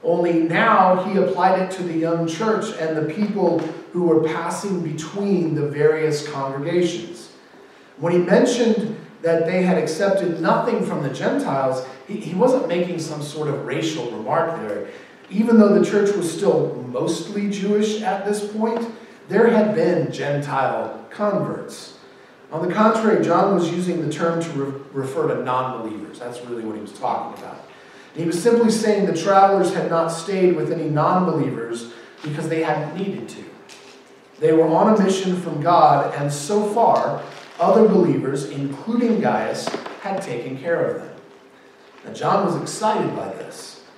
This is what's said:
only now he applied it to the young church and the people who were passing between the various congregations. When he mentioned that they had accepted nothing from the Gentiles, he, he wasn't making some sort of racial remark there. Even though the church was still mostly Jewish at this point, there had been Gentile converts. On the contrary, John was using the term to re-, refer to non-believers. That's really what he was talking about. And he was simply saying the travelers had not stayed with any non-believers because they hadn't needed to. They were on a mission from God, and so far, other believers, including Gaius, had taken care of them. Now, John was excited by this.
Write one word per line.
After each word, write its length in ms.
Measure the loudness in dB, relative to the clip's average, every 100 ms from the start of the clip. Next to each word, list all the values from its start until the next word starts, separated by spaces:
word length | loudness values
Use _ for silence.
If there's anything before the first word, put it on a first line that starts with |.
only 300 | 0 0 2
now 720 | 2 2 2 4 4 6 4
he 140 | 2 0
applied 420 | 0 2 2 2
it 100 | 0
to 100 | -4
the 100 | -4
young 340 | -2 0 0 -2
church 480 | -2 0 0 -2 -4
and 180 | -4 -2
the 160 | -2
people 460 | -2 -2 2 2 2 -2 -8 -8
who 120 | -2
were 220 | 2 4 2
passing 540 | -2 -4 -6 -4 -4
between 760 | -4 -6 -8 -4 0 2 0
the 120 | -2 -2
various 580 | 2 2 4 0 -2 -4
congregations. 1040 | -6 -6 -6 -2 0 0 -2 -10 -14 -18 -20 -20 -20 -20 -20 -20 -6
When 160 | 0
he 40 | 2
mentioned 800 | 4 4 4 2 2 2 -2 -8 -14 -6
that 240 | 0 0
they 180 | 2 0
had 140 | 2 0
accepted 640 | 0 -2 0 2 0 -2
nothing 460 | 2 2 2 -2 -2
from 160 | -4
the 80 | -6
Gentiles, 760 | -4 -2 -2 -2 -2 -2 -2 -6 -14 -12
he, 80 | -10
he 180 | -6
wasn't 320 | 2 2 2 0
making 320 | -2 -2 -4
some 220 | -6 -8
sort 280 | -8 -6 -4
of 180 | -4 -4
racial 440 | -4 -4 -4 -8
remark 460 | -8 -2 -2 0 -4 -6
there. 220 | -8 -8 -14 -20 -20 -8
Even 300 | -2 6 8
though 200 | 8 6
the 60 |
church 320 | 4 2 2 0
was 160 | -2
still 400 | 0 2 2 0 -4 -8
mostly 640 | -4 -2 -4 -6 -6 -4
Jewish 500 | -4 0 0 0 -2
at 240 | -4 -4
this 260 | -2 -4 -4
point, 360 | -4 -2 -2 -6 -10 -20 -20 -2
there 200 | 4 6
had 260 | 6 4
been 360 | 2 2 2 0
Gentile 920 | -4 -2 -2 -2 -2 0 -2 -6 -10 -16
converts. 880 | -4 -2 0 -4 -6 -10 -14 -18 -20 -20 -20 -20 -20 -10
On 160 | -6 -2
the 80 |
contrary, 500 | 2 4 4 4 4
John 300 | 4 4 4
was 180 | 2 0
using 340 | -2 -2 -2 -2
the 60 |
term 300 | -2 -2 -2
to 80 | -4
re-, 300 | -4 -6 -8 -10
refer 420 | -8 -6 -2 -2
to 80 | -2
non-believers. 760 | -2 -2 -2 -6 -8 -10 -12 -12
That's 200 | -12 -12
really 200 | -10 -8
what 120 | -8
he 80 | -8
was 100 | -12
talking 500 | -8 -4 -4 -6 -12
about. 240 | -14 -16 -18 -20 -20 -20 -16
And 80 | -4
he 60 | -2
was 160 | 2
simply 280 | 4 6 4
saying 360 | 4 2 2 2
the 100 | 0
travelers 560 | 4 6 6 6 2
had 160 | 0 0
not 200 | 0 0
stayed 460 | -4 -4 2 4
with 160 | 4 0
any 200 | -2 -2
non-believers 1040 | 0 2 2 2 0 -2 -4 -6 -8 -10 -18 -20 -14
because 280 | -8 -6 -4
they 120 | -2
hadn't 320 | 0 -2 -4
needed 320 | -6 -6 -6 -10
to. 140 | -14 -18 -20 -20 -20 -20 -20 -20 -20 _ 0
They 140 | 4
were 140 | 6 6
on 280 | 4 4
a 80 | 6
mission 380 | 4 2 0 -2
from 220 | -4 -2
God, 520 | 2 6 6 4 0 -2
and 140 | -4
so 380 | -4 -2 0 0
far, 480 | 2 4 4 0 -4 -10 -16 -18 -2
other 300 | 4 6 6
believers, 600 | 6 4 2 0 -4 -6
including 720 | -6 -6 -6 -2 0 2 2
Gaius, 440 | 2 0 -2 -6 -6 -8 -12 -12
had 180 | -6 -6
taken 380 | -6 -8 -8 -8
care 260 | -4 -2
of 160 | -2 -4
them. 160 | -10 -18 -20 -20 -20 -20 -20 -20 -20 -20
Now, 80 | -16
John 320 | -6 -2 0
was 160 | 0 -2
excited 560 | -6 -4 -2 0 -2 -4
by 120 | -10
this. 540 | -12 -14 -16 -18 -20 -20